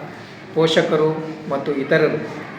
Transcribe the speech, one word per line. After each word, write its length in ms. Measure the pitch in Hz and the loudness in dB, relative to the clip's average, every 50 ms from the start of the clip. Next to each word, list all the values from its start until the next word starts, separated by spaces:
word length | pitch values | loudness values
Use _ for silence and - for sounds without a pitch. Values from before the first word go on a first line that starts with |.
| - - - - - - - - - - - | -10 -12 -14 -16 -16 -18 -18 -18 -16 -4 2
ಪೋಷಕರು 680 | 156 160 160 - 180 160 - 165 156 156 156 156 - - - - - - - | 2 4 4 4 4 4 4 2 4 4 2 2 -2 -6 -8 -10 -10 -6 -4
ಮತ್ತು 260 | 139 139 135 160 143 | -4 -4 -2 -2 -2
ಇತರರು, 520 | 135 135 143 160 156 156 135 - - - - - - - - - | -2 2 2 4 4 4 4 2 -2 -4 -8 -10 -10 -12 -10 -4